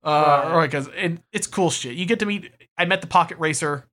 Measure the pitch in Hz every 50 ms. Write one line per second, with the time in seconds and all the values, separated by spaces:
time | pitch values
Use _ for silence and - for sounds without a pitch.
0 | _ 156 151 151 151 147 143 143 143 160 165 165 160 139 147 143 135 - - 202
1 | 196 170 165 170 _ _ - 196 - - - 202 185 160 - - - 127 120 165
2 | 185 175 233 - 214 202 202 196 - - _ _ - _ _ - 175 175 190 190
3 | 180 165 - 180 165 170 180 165 160 156 151 - 165 147 147 139 - _